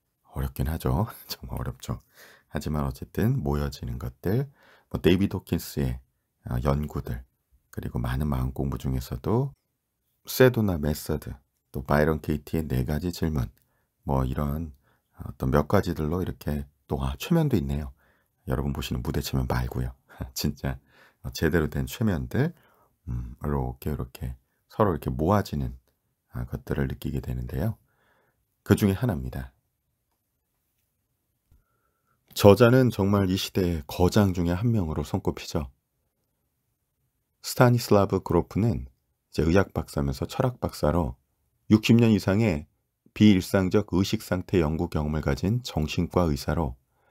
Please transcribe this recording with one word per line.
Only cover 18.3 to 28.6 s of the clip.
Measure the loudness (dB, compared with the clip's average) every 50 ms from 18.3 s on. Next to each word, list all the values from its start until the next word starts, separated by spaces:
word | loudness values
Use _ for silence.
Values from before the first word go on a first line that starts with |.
| _ _ -6 -4
여러분 | -4 -2 -2 -4 -4
보시는 | -4 -4 -4 -4 -4 -4
무대 | -2 -4 -4
최면 | -4 -2 -2 -2 -2 0
말고요. | -2 -2 -2 -4 -4 -6 -6 -6 -8 _ _ _
<laughs> | -14 -12 -12 -10 -8
진짜 | -4 -4 -4 -4 -4 -6 -6 -6 -6 _ _ _ _ -20 _ _ _ -14 -12 -6
제대로 | 0 0 2 2 2 0 0
된 | -2 -4 -6
최면들, | -6 -4 -2 -2 -2 0 -2 -4 -4 -2 -2 -2 -2 -4 _ _ _ _ _ _ _ _ _ -10 -8
음, | -8 -8 -8 -10 -14 -8 -4
이렇게, | -4 -2 -2 -2 -4 -6 -8 -8 -6
이렇게 | -6 -6 -8 -10 _ -12 -10 -10 -10 -12 _ _ _ _ _ _
서로 | 0 0 2 2
이렇게 | 2 -2 -2 -6
모아지는, | -2 0 2 2 2 2 2 -2 -4 -4 -4 -6 -8 -12 _ _ _ _ _ _ _ _ _ _
아, | -10 -10 -10
것들을 | -8 -8 -10 -6 -6 -4 -2 -2 -4
느끼게 | -4 -6 -8 -6 -6 -6
되는데요. | -6 -6 -6 -6 -6 -6 -6 -4 -4 -4 -4 _ _ _ _ _ _ _ _ _ _ _ _ _ _ _ _ _